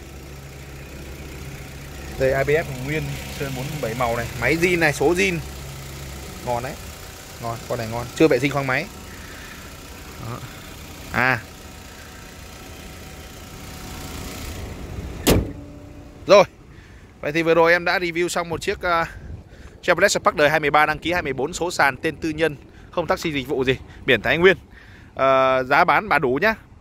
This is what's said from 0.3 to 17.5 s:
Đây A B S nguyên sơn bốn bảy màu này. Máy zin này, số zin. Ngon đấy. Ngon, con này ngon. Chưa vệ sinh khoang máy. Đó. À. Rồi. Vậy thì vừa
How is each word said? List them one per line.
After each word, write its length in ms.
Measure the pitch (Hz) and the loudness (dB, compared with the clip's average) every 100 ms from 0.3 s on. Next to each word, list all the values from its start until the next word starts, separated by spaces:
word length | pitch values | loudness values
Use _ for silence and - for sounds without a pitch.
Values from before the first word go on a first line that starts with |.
| - - - - - - - - - - - - - - - - - - - | -16 -16 -16 -16 -16 -16 -14 -14 -14 -14 -12 -12 -12 -14 -14 -14 -12 -10 -2
Đây 120 | 131 | 0
A 120 | 135 | 2
B 60 | 135 | 2
S 360 | 147 135 131 135 | 2 0 -6 -4
nguyên 180 | 156 143 139 - - | -4 -4 -8 -10 -8
sơn 120 | 139 123 | -6 -6
bốn 100 | 143 160 | -6 -4
bảy 120 | 113 117 | -4 0
màu 180 | 120 117 | 0 0
này. 80 | 117 117 | -2 -2
Máy 140 | 120 165 | 0 2
zin 240 | 185 175 | 2 4
này, 140 | 156 | 2
số 200 | 139 147 | 4 2
zin. 240 | 180 196 165 - - - - - - - - - - 123 | 4 2 0 -6 -12 -12 -12 -12 -12 -12 -12 -14 -10 -4
Ngon 180 | 120 | -4
đấy. 100 | 131 - - - - - - - | -4 -10 -14 -16 -16 -16 -16 -10
Ngon, 160 | 117 113 - | -8 -8 -6
con 80 | 120 | -6
này 100 | 110 | -4
ngon. 140 | 117 120 - | -6 -6 4
Chưa 120 | 156 | 6
vệ 120 | 127 | 6
sinh 120 | 143 | 2
khoang 160 | 139 135 | 0 0
máy. 180 | 131 196 - - - - - - - - - - - - - 117 | 0 -2 -12 -16 -16 -16 -16 -16 -16 -16 -16 -16 -16 -16 -12 -12
Đó. 140 | 120 - - - - - - - | -10 -12 -14 -16 -16 -16 -16 -4
À. 280 | 117 127 123 - - - - - - - - - - - - - - - - - - - - - - - - - - - - - - - - - - - - - - - - - - - - - - - - - | 4 4 4 0 -18 -18 -18 -18 -18 -18 -18 -18 -18 -18 -16 -16 -16 -16 -16 -16 -16 -16 -16 -16 -16 -14 -14 -12 -12 -10 -10 -10 -10 -8 -8 -10 -10 -10 -8 -8 0 4 4 4 -8 -14 -18 -18 -18 -18 -10 8
Rồi. 160 | 202 - - - - - - - - | 8 8 2 -20 -20 -20 -20 -20 -8
Vậy 100 | 147 | -2
thì 120 | 160 | 2
vừa 120 | 160 | 4